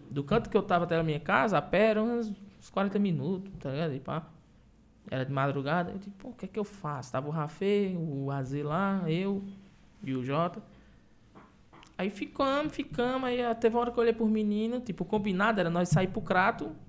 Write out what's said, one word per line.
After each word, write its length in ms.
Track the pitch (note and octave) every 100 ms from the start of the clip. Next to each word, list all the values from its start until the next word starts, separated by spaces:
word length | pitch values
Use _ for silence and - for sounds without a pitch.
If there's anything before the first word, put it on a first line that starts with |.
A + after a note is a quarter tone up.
| -
do 140 | C#3+
canto 260 | C#3 A3 A#3
que 60 | G#3+
eu 60 |
tava 200 | G3 F3
até 140 | E3+ E3
a 40 |
minha 160 | E3 D3
casa, 380 | - A3+ A#3+ F#3
a 40 |
pé, 280 | - F3 A3
era 120 | G#3+
uns, 300 | A3+ A#3+ A3 G3+ - -
uns 120 | -
quarenta 280 | - G3+ G#3
minutos, 540 | G3+ D#3 C#3 F#3+ G3 D#3+
tá 100 | C#3+
ligado? 240 | C3+ E3
E 60 | C3
pá. 260 | C3 D3 D#3 - - - - - - - -
Era 160 | C3
de 80 | C3
madrugada. 600 | C#3 C#3 C#3 C3+ E3+ F3
Eu 60 | G3
digo, 180 | G3+ -
"Pô, 120 | C4
o 20 |
que 140 | A#3 F#3+
é 20 |
que 100 | A3
eu 60 |
faço?" 480 | G3+ - D3 C#3+ B2
Tava 160 | C3 D3
o 20 |
Rafê, 640 | D#3+ D3 - G3 G3+ G3 F3+
o 320 | D#3+ C#3 C#3
A 100 | C#3
Z 220 | C3 C#3+
lá, 400 | D3 D#3+ G3 G3 E3
eu 360 | E3 G3 G3 G3 - - - - -
e 100 | C#3
o 100 | C3
Jota. 360 | B2 C#3+ F3 G#3 - - - - - - - - - - - - - -
Aí 120 | F#3+
ficamos, 640 | G3 D4 - C4+ C#4+ D4+
ficamos. 480 | - - - B3 C4 C4
Aí 100 | B3 A#3+
teve 220 | A3+ A3+ A#3
uma 60 |
hora 80 | A#3+
que 60 | A#3+
eu 40 |
olhei 100 | A#3
pros 160 | A#3 A3
meninos. 540 | G#3+ G#3 G#3 A3+ B3
Tipo, 200 | B3 F3+
o 20 | F3+
combinado 540 | G#3+ G#3 F#3 G#3+ G#3
era 100 | E3+
nós 180 | E3+ F3
sair 180 | D#3 F#3
pro 120 | A3
Crato 540 | - F#3 G3 - D#4 -